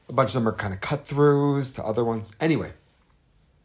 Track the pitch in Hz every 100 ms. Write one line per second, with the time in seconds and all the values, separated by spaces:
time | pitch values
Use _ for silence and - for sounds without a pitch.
0 | - 123 123 127 113 - 104 95 - 143
1 | - 143 147 143 143 139 135 - - 110
2 | 117 113 107 - 160 139 80 - _ _
3 | _ _ _ _ _ _